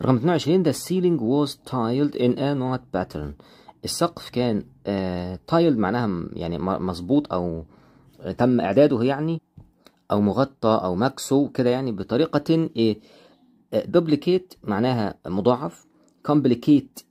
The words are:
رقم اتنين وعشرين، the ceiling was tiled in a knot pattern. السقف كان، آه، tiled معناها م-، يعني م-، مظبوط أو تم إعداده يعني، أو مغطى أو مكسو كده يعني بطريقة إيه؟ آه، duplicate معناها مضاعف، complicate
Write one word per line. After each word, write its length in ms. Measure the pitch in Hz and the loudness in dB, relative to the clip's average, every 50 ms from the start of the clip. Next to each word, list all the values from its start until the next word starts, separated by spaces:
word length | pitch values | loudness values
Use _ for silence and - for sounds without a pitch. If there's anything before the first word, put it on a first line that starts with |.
| - | 0
رقم 140 | 120 131 | 2 2
اتنين 140 | 113 120 175 | 2 2 2
وعشرين، 340 | 175 147 - 143 175 190 175 | 0 2 2 2 2 2 2
the 120 | 156 127 | 0 -2
ceiling 440 | - - - 175 185 180 180 170 139 | -2 -4 -4 -2 0 2 2 2 0
was 320 | 113 113 131 147 147 135 - - _ - | 0 0 2 2 0 -2 -4 -10 _ -6
tiled 440 | - 127 113 113 120 135 147 143 - - | -4 -2 -2 -2 0 0 0 0 0 2
in 200 | 123 123 123 - | 2 2 2 2
a 160 | 135 143 143 135 | 0 -2 -2 -2
knot 200 | 127 127 127 123 - - - | -2 -4 -4 -6 -6 -6 -4
pattern. 480 | 92 92 - - 78 73 71 71 - - - - - - - - _ - | -4 -4 -4 -6 -8 -10 -10 -12 -14 -20 -20 -20 -20 -20 -20 -18 _ -10
السقف 460 | - - - - - - - - - | -8 -4 -2 -2 -2 -2 -8 -18 -6
كان، 340 | - 123 123 120 110 101 - - - _ - | -4 -2 0 0 0 -2 -4 -8 -14 _ -6
آه، 520 | - 101 95 95 92 90 90 90 92 92 - - - 165 | -4 -4 -2 -2 -4 -4 -4 -6 -6 -8 -10 -4 0 2
tiled 240 | 170 170 165 139 | 2 4 4 2
معناها 300 | 110 98 92 113 123 120 | 2 0 0 0 0 -2
م-، 240 | 104 92 85 80 - - | -2 -2 -4 -6 -8 -8
يعني 260 | - 85 82 85 76 | -6 -6 -4 -4 -4
م-، 280 | 78 95 98 - 90 | -2 -4 -4 -2 -4
مظبوط 460 | 92 87 85 90 87 - 147 143 - - | -4 -6 -6 -2 0 0 0 0 0 -4
أو 320 | 90 87 87 82 82 80 - - - _ _ _ _ _ _ _ - - 82 92 - | -4 -4 -4 -6 -8 -10 -14 -18 -20 _ _ _ _ _ _ _ -12 -10 -8 -2 0
تم 220 | 123 127 123 120 | 2 2 4 2
إعداده 420 | 80 92 101 131 147 147 135 110 117 | 2 2 4 6 6 6 4 2 0
يعني، 400 | 131 139 139 151 160 165 156 - _ _ - - - _ _ _ _ _ _ _ - | 0 0 -2 -2 -4 -4 -4 -8 _ _ -20 -20 -20 _ _ _ _ _ _ _ -2
أو 100 | - 104 | 0 2
مغطى 600 | 104 101 90 113 135 135 - _ - 110 110 110 92 | 2 2 2 2 0 0 -2 _ 2 2 2 2 0
أو 100 | 92 87 | -2 -2
مكسو 540 | 90 117 135 - - - - 135 139 143 - | 0 0 -2 -2 -6 -4 0 0 2 2 0
كده 220 | - - 127 123 | -2 0 0 0
يعني 220 | 123 131 135 127 110 | 0 0 -2 -4 -6
بطريقة 760 | 95 95 - 113 127 160 160 - 147 147 - 160 165 160 - - | -6 -4 -2 0 0 0 0 0 -2 0 2 2 2 0 0 0
إيه؟ 240 | 120 113 110 107 - - - - - - - _ _ _ _ _ _ _ _ - | 0 2 2 0 -2 -6 -16 -20 -20 -20 -20 _ _ _ _ _ _ _ _ -2
آه، 140 | 175 - - - | -2 -2 2 2
duplicate 600 | 175 170 156 147 147 - 175 180 185 185 - - - - | 2 2 2 0 0 0 0 -2 -2 -2 -6 -14 -12 -8
معناها 500 | - 104 98 117 127 127 113 104 95 - - - | -4 -2 0 0 0 0 0 -2 -4 -6 -8 -10
مضاعف، 600 | 73 90 98 92 120 123 120 151 170 - - _ _ _ _ _ _ _ _ - - | -6 -6 0 0 0 0 0 -2 -8 -12 -14 _ _ _ _ _ _ _ _ -2 0
complicate 720 | 147 151 131 127 120 117 - - 147 135 - - _ - - _ | 2 2 4 2 0 2 4 4 4 4 4 -2 _ -20 -20 _